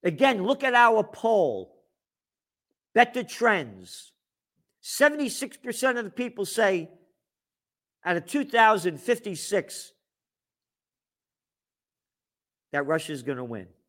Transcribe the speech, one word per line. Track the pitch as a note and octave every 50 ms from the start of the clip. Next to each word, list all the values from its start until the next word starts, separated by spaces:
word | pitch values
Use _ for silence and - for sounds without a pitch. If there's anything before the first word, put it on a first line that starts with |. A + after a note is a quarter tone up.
| -
Again, | F3+ E3 - C4 C#4 B3+ G3+ F3+
look | G#3+ C4+ C4+ C#4
at | C4 B3
our | A#3+ A#3+ A#3 A3+ A3 G#3
poll. | A3 - - - A3+ A3+ G#3 F3 C#3 A2+ F#2+ F#2 - _ _ _ _ _ _ _ _ _ _ _ _ _ _ _ _ _ _ _ _ _ _ _ _ _
Bet | - A#3+ - B3
the | B3+ A3
trends. | - - - A#3 A#3 G#3+ F#3 C#3+ A#2 G2+ F#2+ F2+ F2+ - - - - _ _ _ _ _ _ _ _ _ _ _ _ _ _
Seventy-six | _ - - - C#4 D4 D4 D4 C#4+ A#3 - - C4+ - - -
percent | _ B3+ A3+ - - C4 A#3+ A#3+
of | A3+
the | G3
people | - - B3 A#3+ A#3+ - G3+
say | - - A3+ A3+ G3+ F#3+ F3 D#3+ E3 - _ _ _ _ _ _ _ _ _ _ _ _ _ _ _ _ _ _ _ _ _ _
out | F3 F3
of | E3+ E3
two | - - C#4+ C#4
thousand | C#4 A#3 A#3 A3+ A3 G#3+ G3 D#3+ F3+ D#3+ C#3
fifty-six | - - A#3+ A#3 - G#3 F#3 D3+ - - G3 G3 - - - - - - _ _ _ _ _ _ _ _ _ _ _ _ _ _ _ _ _ _ _ _ _ _ _ _ _ _ _ _ _ _ _ _ _ _ _ _ _ _ _ _ _ _ _ _ _ _ _ _ _ _ _ _ _ _ _ _
that | - C#3+ C#3+
Russia's | C3+ D#3+ D#3+ D#3 - D#3 C3+ A#2+
gonna | C3 C#3 B2 B2+
win. | A#2+ A#2 G#2+ F#2 F#2 _ _ _